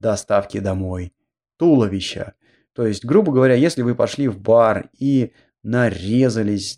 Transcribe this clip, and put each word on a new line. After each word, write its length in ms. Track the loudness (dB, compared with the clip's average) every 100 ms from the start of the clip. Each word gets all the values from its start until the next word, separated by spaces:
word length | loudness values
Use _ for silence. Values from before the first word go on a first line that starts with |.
доставке 600 | -4 -4 -2 -2 -2 -6
домой 520 | -4 -4 -6 -8 -12 _ _ _ _ 0
туловища. 760 | 2 4 2 -2 -8 -10 -12 -16 _ _ _ -6
То 120 | -4
есть, 180 | -4 0
грубо 260 | 2 2
говоря, 220 | 2 4 4
если 280 | 2 0
вы 120 | -2 -2
пошли 320 | -2 -2 -4
в 100 | -2
бар 500 | 2 4 4 2 -6 -6
и 340 | 0 0 0 _ _ _
нарезались 1120 | -4 0 0 -2 -2 0 2 0 -2 -4 -6